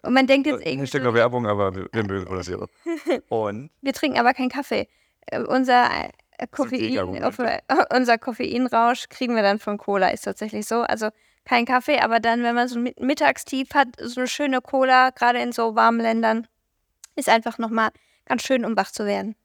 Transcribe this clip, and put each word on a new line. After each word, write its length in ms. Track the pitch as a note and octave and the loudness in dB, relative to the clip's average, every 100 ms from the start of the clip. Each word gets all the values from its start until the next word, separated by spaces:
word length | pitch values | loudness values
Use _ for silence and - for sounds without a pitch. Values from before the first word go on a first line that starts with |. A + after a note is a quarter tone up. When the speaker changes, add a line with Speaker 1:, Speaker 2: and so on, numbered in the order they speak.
Speaker 1:
Und 100 | - | 2
man 140 | C4 C4 | 2 4
denkt 200 | C#4 C#4+ | 4 2
jetzt 140 | - | -2
Speaker 2:
Äh, 120 | - | -4
Speaker 1:
irgendwie 80 | C#3 | -4
Speaker 2:
Hashtag 220 | C#3 D3 | -2 0
Speaker 1:
so 100 | B2 | 2
Speaker 2:
Werbung, 320 | A#2 A#2 B2 A2 | 4 4 2 0
aber 280 | G#2 G2 | 0 0
wir, 140 | F#2+ F#2 | -2 -6
wir 140 | A2+ | -4
mögen 220 | G#2 G2 F#2 | -2 -4 -4
Cola 160 | F#2 | -8
Zero. 240 | F2 F#2 G2 _ | -6 -8 -10 _
Speaker 1:
<laughs> 440 | E4 E4 D4+ C4+ _ | -8 -6 -4 -4 _
Speaker 2:
Und? 400 | A2+ G#2 G#2 C#3+ _ | -4 -2 -6 -14 _
Speaker 1:
Wir 140 | C4+ | -8
trinken 240 | - D4+ B3+ | -2 -2 2
aber 160 | A#3+ | 2
keinen 160 | C4 B3+ | 0 -4
Kaffee. 380 | C4+ C#4 G#3+ G#3 _ _ _ | -6 -4 -4 -4 _ _ _
Äh, 160 | - - | -8 -6
unser, 420 | A#3 B3+ B3+ B3 A#3+ | -2 0 4 4 4
äh, 20 | |
Speaker 2:
Das 140 | - - | -2 -8
ist 300 | - _ - | -12 _ -14
ein 100 | A#3+ | -12
Speaker 1:
Koffein, 280 | - B3 F3+ | -6 -4 -2
Speaker 2:
Gegenargument. 840 | A3 B3 F#2 - - - A#3+ - - D4 | -2 -2 -4 -2 -4 -2 -4 -4 0 2
Speaker 1:
<laughs> 160 | - | 2
unser 240 | B3 A#3+ A#3 | 2 2 0
Koffeinrausch 920 | - A3+ - A#3+ B3+ A#3 A#3 B3 - | 0 -6 -4 -2 0 2 2 0 -6
kriegen 260 | - B3+ | -6 -2
wir 80 | A#3 | 2
dann 160 | G3 G#3 | 2 0
von 200 | - G#3 | -4 -8
Cola, 300 | - G3+ F#3 | -2 0 0
ist 160 | G#3 - | 0 -8
tatsächlich 400 | G3 G#3+ G#3+ G#3 | -8 -8 -8 -4
so. 160 | A#3 | -2
Also 260 | A#3 A3 A3 _ _ _ - | -2 -2 -4 _ _ _ -2
kein 180 | A#3+ | 0
Kaffee, 360 | A#3+ B3+ C4+ D4 | 2 0 2 2
aber 200 | A3+ A#3 | 2 2
dann, 220 | A3+ A#3 | 2 0
wenn 120 | A#3+ | 0
man 140 | A#3+ B3 | 0 0
so 80 | A#3+ | -2
ein 40 | |
Mi-, 120 | B3 - | -6 -4
Mittagstief 720 | B3+ D4+ C#4+ C4 - C4 C4 | -4 2 2 0 -6 -6 0
hat, 160 | D4 C4 - | 0 0 -2
so 220 | B3 A#3+ | -10 -6
eine 80 | B3+ | -6
schöne 320 | - D4 C4 | -2 -2 -2
Cola, 480 | - C4+ C4 B3+ C4 - | -2 0 4 6 4 2
gerade 220 | A#3+ B3 | 0 2
in 120 | A#3+ | -2
so 220 | A#3 A3+ A3 | -2 -2 4
warmen 240 | A3+ A#3 | 4 4
Ländern, 460 | A3+ A3+ A3+ A3+ A3+ _ _ _ _ _ - - | 0 2 2 0 -4 _ _ _ _ _ -12 -6
ist 140 | - | 2
einfach 260 | A3+ A3+ A3 | 2 2 -6
nochmal 320 | A3+ A3 A3 _ _ _ _ | -4 0 0 _ _ _ _
ganz 160 | B3 | -4
schön, 240 | - C4 A3 | 0 0 0
um 100 | G#3 | -2
wach 140 | G3 | -4
zu 160 | - G#3 | -4 -4
werden. 280 | G3+ G3 G#3+ | -2 -4 -12